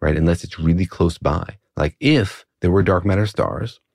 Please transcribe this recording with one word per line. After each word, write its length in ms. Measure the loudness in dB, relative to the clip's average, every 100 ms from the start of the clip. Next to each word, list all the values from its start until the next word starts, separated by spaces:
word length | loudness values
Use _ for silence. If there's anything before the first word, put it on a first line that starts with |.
right? 160 | -2 2
Unless 280 | 2 0
it's 140 | -4 -2
really 280 | 0 0 -2
close 320 | 0 -2 0
by. 400 | -2 -2 -6 -14 _ -4
Like, 200 | -4 0
if 460 | 2 2 0 -6 _ _
there 100 | 0
were 120 | 2
dark 220 | 2 2
matter 220 | 2 0 0
stars 540 | -2 -4 -4 -10 -12 _